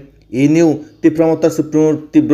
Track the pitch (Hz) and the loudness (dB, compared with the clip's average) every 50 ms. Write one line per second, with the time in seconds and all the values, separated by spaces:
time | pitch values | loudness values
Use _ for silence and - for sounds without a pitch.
0 | - - _ _ _ - - 127 139 143 156 165 170 160 139 - - - - _ | -8 -16 _ _ _ -10 -4 -2 0 2 2 2 2 2 0 -2 -6 -16 -8 _
1 | - 160 156 156 160 160 160 147 170 160 156 - 147 143 - 151 156 156 151 147 | -2 0 0 0 0 0 0 0 -2 -2 -2 -2 -6 -4 -2 0 0 0 0 -4
2 | - - - 151 143 123 | -6 -2 0 0 2 2